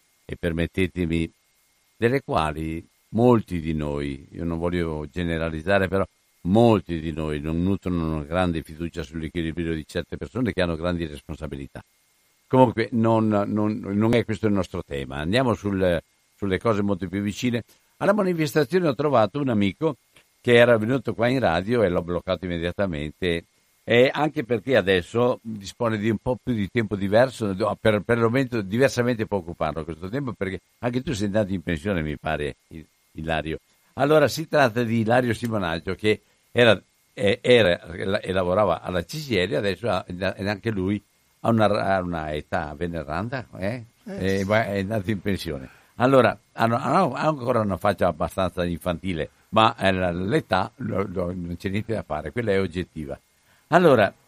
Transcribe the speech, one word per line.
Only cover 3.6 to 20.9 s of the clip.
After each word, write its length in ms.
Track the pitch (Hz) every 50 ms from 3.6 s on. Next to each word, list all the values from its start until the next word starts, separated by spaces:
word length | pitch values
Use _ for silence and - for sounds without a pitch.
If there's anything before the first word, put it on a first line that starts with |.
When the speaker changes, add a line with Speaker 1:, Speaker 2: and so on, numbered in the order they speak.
Speaker 1:
di 120 | 76 80
noi, 560 | 78 76 73 73 71 71 71 71 67 67 71 -
io 120 | - - 85
non 140 | 85 85 82
voglio 480 | 85 87 87 87 85 82 78 76 76 76
generalizzare, 800 | - 90 87 85 82 80 82 82 80 78 78 92 101 98 95 85
però 160 | 92 98 90 - _ _ _ _ _ _ -
molti 540 | 87 98 113 117 117 110 92 - - 85 82
di 100 | 78 82
noi 300 | 76 78 78 78 76 73
non 220 | 73 78 80 85
nutrono 540 | 87 95 98 - - 92 90 85 80 80 78
una 80 | 78 73
grande 380 | 71 85 90 92 87 82 80
fiducia 400 | 71 - 78 76 85 80 - 85
sull'equilibrio 680 | 78 76 82 80 80 76 - 87 80 82 76 87 82 82
di 140 | 82 78 71
certe 320 | - - 87 78 - - 76
persone 340 | 82 76 - 117 131 101
che 80 | - 92
hanno 160 | 87 85 82
grandi 300 | 78 82 90 87 82 82
responsabilità. 760 | 76 73 71 - - 78 - 80 73 71 69 69 - - - - _ _ _ _ _ _ _ _ _ _ _ _
Comunque 440 | - 139 131 127 113 - 110 113 -
non, 360 | 127 113 110 113 113 113 110 107
non, 500 | 107 101 104 107 104 107 107 107 107 101
non 320 | 92 95 101 104 110 113
è 140 | 123 117 101
questo 200 | - 107 - -
il 60 | 107
nostro 300 | 101 98 85 - - 87 -
tema, 360 | - 71 69 67 64 65 71
andiamo 340 | 76 85 104 127 135 120 101
sul, 480 | - - 104 98 95 92 90 85 76 - _ _ _ _ _ _
sulle 220 | - 101 98 92 87
cose 240 | - 117 107 101
molto 260 | 101 101 101 87 98 87
più 140 | 92 101
vicine. 420 | 101 104 101 - 127 123 117 113 - _ _ _ _ _ _
Alla 160 | - 139 185
manifestazione 760 | 208 214 190 185 175 160 156 143 - 156 147 - 170 185 180 151
ho 60 | 123
trovato 460 | - 143 151 135 113 107 98 - 143
un 80 | 143 127
amico 480 | 113 104 101 98 90 - 156 156 127 - _ _ _ - _ _ _ _
che 140 | - 123 120
era 200 | 117 120 120 120
venuto 380 | 107 107 113